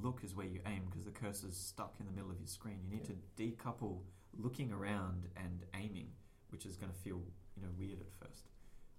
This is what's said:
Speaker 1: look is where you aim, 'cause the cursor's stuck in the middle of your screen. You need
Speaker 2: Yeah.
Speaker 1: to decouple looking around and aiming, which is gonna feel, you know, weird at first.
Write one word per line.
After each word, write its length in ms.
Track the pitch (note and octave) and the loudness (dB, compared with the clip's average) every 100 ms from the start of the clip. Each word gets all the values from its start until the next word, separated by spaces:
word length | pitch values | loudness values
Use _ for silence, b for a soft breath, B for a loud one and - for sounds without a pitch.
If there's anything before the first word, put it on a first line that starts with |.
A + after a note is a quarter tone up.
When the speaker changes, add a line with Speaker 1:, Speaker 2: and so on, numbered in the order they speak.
Speaker 1:
look 200 | A#2+ B2+ | 4 4
is 120 | G2 F#2 | 0 0
where 100 | F#2 | 2
you 140 | F#2 G2+ | 2 2
aim, 160 | G2 F#2 | 2 2
'cause 100 | F#2+ G2 | 0 -2
the 60 | |
cursor's 460 | G2 G#2 G2+ G2+ F2+ | 0 0 2 0 -2
stuck 380 | - - G#2 - | -2 -2 -2 -2
in 60 | G2+ | -2
the 60 | |
middle 180 | F#2+ F#2+ | 0 0
of 80 | F2+ | 0
your 80 | - | -2
screen. 320 | - A2 F#2+ | -2 -2 -2
You 60 | F#2 | 0
need 180 | G#2+ - | 0 0
Speaker 2:
Yeah. 60 | F#2 | -2
Speaker 1:
to 400 | - - A2+ A2+ | -4 2 2 2
decouple 460 | B2+ - G#2+ F2+ - B B - | 0 2 2 2 -2 B B 2
looking 340 | A#2+ B2+ C3 | 2 4 2
around 580 | G2 G2 G#2 F#2 F2+ F2+ F#2+ | 4 4 6 6 4 2 0
and 300 | F2+ F2 F2+ | 0 0 -2
aiming, 400 | F#2 G#2 F#2 - - b b b | -2 0 0 -4 -8 b b b
which 140 | - F#2+ | -6 -4
is 100 | F2+ | -2
gonna 160 | F#2 | -2
feel, 300 | F2+ - F2+ F2+ - - - | 0 0 0 0 -6 -8 -4
you 80 | |
know, 80 | F2+ F2+ | -2 0
weird 260 | G2 F#2 | 0 0
at 100 | F2+ | -4
first. 360 | - - - - - b b b | -6 -8 -10 -12 -12 b b b